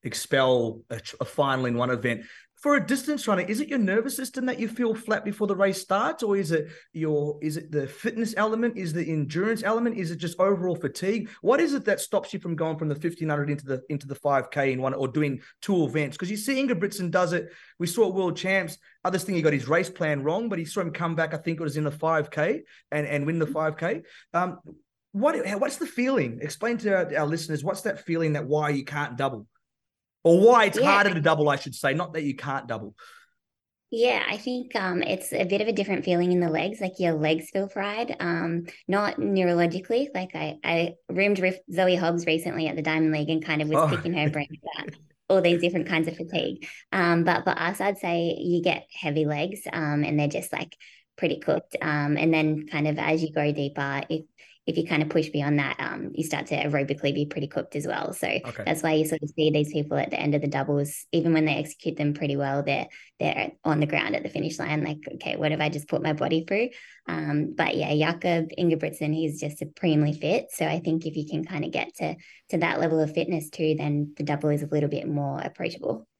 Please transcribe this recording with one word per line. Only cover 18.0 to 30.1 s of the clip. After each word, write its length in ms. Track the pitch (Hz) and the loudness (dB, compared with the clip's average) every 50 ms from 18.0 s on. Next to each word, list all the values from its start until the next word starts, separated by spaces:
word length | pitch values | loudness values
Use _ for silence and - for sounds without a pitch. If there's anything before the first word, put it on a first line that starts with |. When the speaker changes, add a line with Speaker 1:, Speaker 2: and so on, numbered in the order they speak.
| 220 | 2
Speaker 1:
at 80 | 185 185 | 2 2
World 200 | 190 185 175 160 | 0 0 0 -2
Champs. 440 | - - 185 190 190 180 160 - _ _ - _ _ - | -2 0 2 2 2 0 -2 -10 _ _ -20 _ _ -2
Others 220 | 185 185 180 - | 0 0 0 -2
think 100 | - 190 | 0 0
he 80 | 170 156 | 4 4
got 100 | 156 147 | 4 4
his 140 | 135 120 | 4 2
race 220 | 127 156 175 185 185 | 2 2 2 2 0
plan 340 | - - 170 151 151 143 135 | -4 -2 0 0 0 0 0
wrong, 260 | 151 170 208 233 233 | 0 0 0 -2 -2
but 80 | 202 | -4
he 80 | 165 165 | -4 -6
saw 160 | 151 - 202 | -4 -4 -4
him 100 | 180 165 | -4 -4
come 220 | 147 - 170 170 165 | -4 -4 -4 -2 0
back, 220 | 160 160 156 160 | 0 0 0 -2
I 20 | |
think 220 | 156 - 170 165 160 | -4 -4 -4 -4 -2
it 40 | 165 | -2
was 140 | 147 135 | -2 -2
in 60 | 156 151 | 0 -2
the 80 | 147 | -2
five 400 | 147 151 160 160 160 156 151 156 | -2 0 0 2 2 2 0 0
K, 320 | - 156 151 190 269 320 - _ - - _ _ | 0 0 0 0 0 -2 -6 _ -20 -20 _ _
and, 140 | 147 151 147 | -4 -2 -2
and 220 | - 147 143 143 | 0 -2 0 0
win 100 | 151 170 | 0 0
the 80 | 165 156 | 0 0
five 300 | 139 143 151 156 156 156 | 0 0 -2 -2 -2 -2
K. 240 | - 165 180 233 320 - - - - - _ - | -2 -4 -2 -2 -4 -8 -14 -20 -20 -20 _ 0
Um, 240 | 175 180 185 170 - _ - - - _ _ _ _ _ _ | 0 0 0 -4 -10 _ -20 -20 -20 _ _ _ _ _ _
what, 240 | - 196 233 302 311 - - 190 208 196 | -4 2 2 2 2 2 -2 -2 0 0
what's 180 | 269 285 - | -2 -2 -2
the 80 | - 330 | -6 -8
feeling? 540 | - - 240 247 262 269 220 139 120 113 - | -6 -2 0 0 2 2 2 0 -2 -4 -6
Explain 380 | 151 151 - - 214 233 240 - | -8 -10 -8 -4 -4 -4 -2 -2
to 160 | - 208 196 | 0 2 2
our, 200 | 185 170 147 143 | 2 2 0 0
our 100 | 151 151 | -2 0
listeners, 360 | 147 156 165 156 156 156 143 139 | 0 -2 -4 -2 -4 -4 -4 -2
what's 180 | 180 - - | -4 -4 -2
that 180 | - 220 - - - | -4 -6 -6 -6 -4
feeling 280 | - 165 165 165 156 151 | -2 0 0 2 0 0
that 140 | 143 127 | -2 0
why 220 | 127 147 151 151 151 | 0 0 2 2 2
you 160 | 147 139 131 | 0 0 -2
can't 300 | - 143 151 147 127 123 | -4 -4 -4 -4 -4 -2
double? 280 | 117 139 135 127 104 107 _ _ _ _ _ _ _ _ _ _ _ _ _ | -2 -2 -2 -2 -4 -12 _ _ _ _ _ _ _ _ _ _ _ _ _